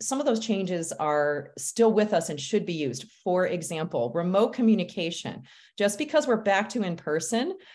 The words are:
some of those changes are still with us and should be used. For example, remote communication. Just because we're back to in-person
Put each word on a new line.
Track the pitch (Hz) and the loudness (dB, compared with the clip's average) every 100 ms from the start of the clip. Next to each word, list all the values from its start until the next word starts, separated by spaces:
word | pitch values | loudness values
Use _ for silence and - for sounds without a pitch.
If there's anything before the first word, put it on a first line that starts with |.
some | - 262 | -6 -2
of | 285 | 0
those | 226 | 0
changes | 233 196 180 175 160 | 0 -2 -2 -4 -4
are | - 151 147 147 143 - - | -4 0 2 2 -2 -6 -10
still | - - 226 | -4 4 4
with | 202 208 | 4 2
us | 175 165 | 0 -2
and | 147 | -6
should | - 208 185 | -2 -2 -2
be | |
used. | 165 139 - - _ | -2 -4 -6 -12 _
For | 185 180 185 | 0 0 0
example, | 175 165 160 165 139 120 | -2 -4 -6 -4 -2 -2
remote | 170 175 196 226 | 0 2 2 2
communication. | 240 220 196 175 - 165 - 120 - - - - - | 4 4 4 2 -4 -6 -6 -10 -12 -16 -20 -14 -2
Just | 202 214 | 0 0
because | 302 311 262 | 0 2 2
we're | 220 | 2
back | 208 196 214 | 2 2 0
to | 247 | -2
in-person | 185 170 - 156 - 226 320 381 - | -4 -4 -2 -2 0 -2 -2 -6 -14